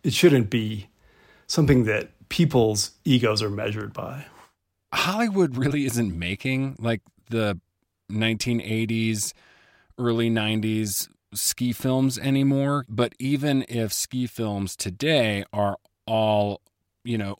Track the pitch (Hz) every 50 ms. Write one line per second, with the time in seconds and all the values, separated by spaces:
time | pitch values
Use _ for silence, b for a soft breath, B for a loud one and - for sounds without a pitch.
0 | - 151 - - - 175 143 127 113 98 - 120 110 107 110 101 95 - _ b
1 | b b b b b b b b b b - - 151 135 143 127 117 107 107 107
2 | - - - _ - _ - - 170 151 - 127 113 110 107 104 - - - _
3 | _ - 127 123 117 110 107 107 110 104 101 101 110 104 104 107 104 104 - -
4 | 95 - - 139 143 - b b b b b _ _ _ _ _ _ _ - 135
5 | - 175 190 214 233 226 196 190 180 151 127 123 135 147 139 147 139 131 113 120
6 | 117 101 85 82 85 87 98 - - 131 131 131 135 135 131 - 110 117 113 104
7 | - - _ _ _ _ 113 113 110 104 98 82 - _ _ _ _ _ _ _
8 | _ - 101 107 110 110 113 107 - 123 120 117 - 104 110 110 113 107 113 113
9 | 113 113 110 104 104 - b b b b b b b b b b b b b -
10 | 123 120 117 113 117 117 113 113 107 107 110 110 107 110 110 110 110 104 98 -
11 | - - _ _ _ _ - 104 - - - - 123 123 117 - - 131 131 131
12 | 135 135 123 123 - 135 135 139 139 139 139 135 139 139 143 143 127 - 110 107
13 | 123 113 - _ 127 135 147 135 139 151 139 135 131 - 117 120 113 104 - -
14 | - - - 127 123 117 - - 117 107 101 98 98 92 - - - 101 90 101
15 | 139 156 160 143 117 110 104 98 101 - - 104 104 101 98 - - _ _ _
16 | _ - 113 110 110 107 107 104 104 104 101 - - _ _ _ _ _ _ _
17 | _ 120 117 110 101 98 101